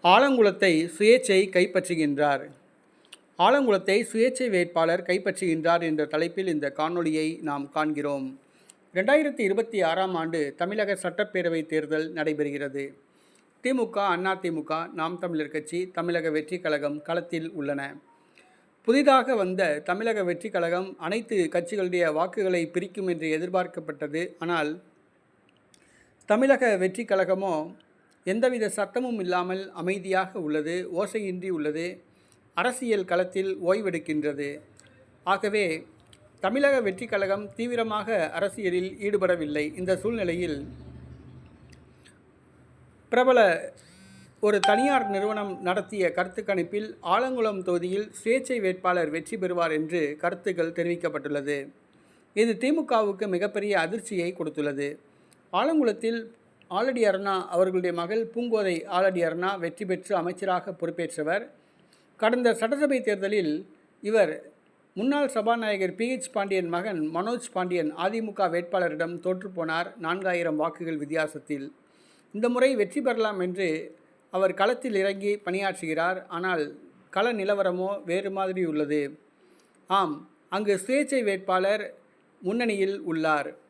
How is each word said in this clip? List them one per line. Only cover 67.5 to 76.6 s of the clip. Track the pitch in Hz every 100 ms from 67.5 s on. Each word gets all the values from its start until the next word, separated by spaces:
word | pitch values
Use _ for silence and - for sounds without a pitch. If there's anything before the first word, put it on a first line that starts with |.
பாண்டியன் | 185 180 175 151 156
அ | 185
தி | 226
மு | 220
க | 202 185
வேட்பாளரிடம் | 170 175 196 170 151 165 175
தோற்றுப்போனார், | 180 185 202 180 160 160 175 -
நான்காயிரம் | 165 185 190 175 165 151
வாக்குகள் | 165 160 165 156
வித்தியாசத்தில். | 143 156 151 151 - 143 139 - _ _ _ _ _
இந்த | 202 240
முறை | 247 262 240
வெற்றி | 196 294
பெறலாம் | 247 226 220 196
என்று | 180 180 185 156 175 - _ _ _
அவர் | 185 190
களத்தில் | 180 202 247 262 196
இறங்கி | 196 196 208 208
பணியாற்றுகிறார். | 180 185 196 185 165 156 170 185 -
ஆனால், | 170 185 175